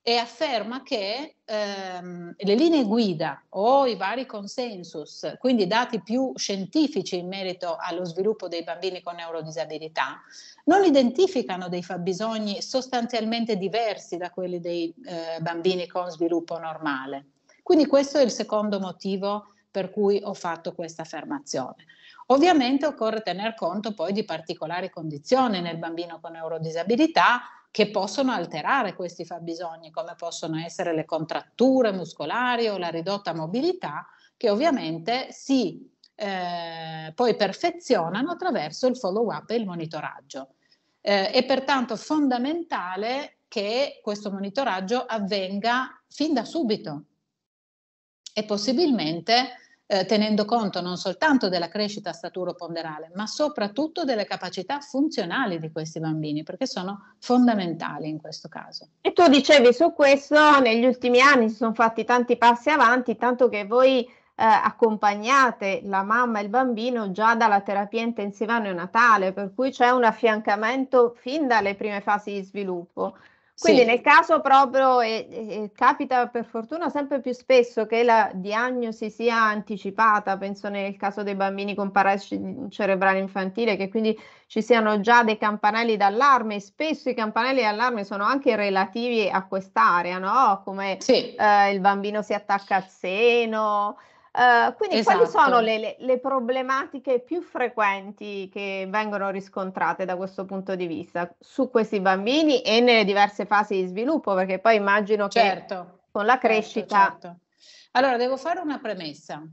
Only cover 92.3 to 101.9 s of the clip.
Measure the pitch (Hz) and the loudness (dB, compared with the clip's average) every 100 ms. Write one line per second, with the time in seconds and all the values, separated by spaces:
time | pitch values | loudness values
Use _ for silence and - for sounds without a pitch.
92.3 | 208 - 196 - 196 185 _ 180 190 240 | -6 -2 -4 0 -2 -2 _ -4 2 4
93.3 | 240 226 220 214 208 208 - - _ _ | 4 2 0 0 -2 -4 -8 -18 _ _
94.3 | - 247 233 226 - 427 220 214 - 466 | 2 6 6 4 0 -2 2 2 4 4
95.3 | 415 285 247 220 220 214 - 254 254 262 | 6 6 6 2 0 -4 -6 -2 0 0
96.3 | 262 233 262 254 269 - 269 277 247 247 | -2 -2 -2 -2 -4 -4 -8 -2 -2 -2
97.3 | 349 349 - 240 240 202 196 196 202 208 | -8 -8 -4 -4 0 0 -2 -8 -14 -12
98.3 | 202 190 202 202 196 190 208 214 208 196 | -10 -10 -10 -8 -6 -4 -4 -2 -4 -4
99.3 | 196 196 - 185 185 165 175 185 180 190 | -6 -8 -8 -8 -4 -4 -2 -4 -4 -6
100.3 | 190 190 196 190 185 180 160 175 175 175 | -10 -10 -10 -6 -6 -6 -8 -8 -6 -8
101.3 | - _ - 262 226 220 | -10 _ -4 0 0 0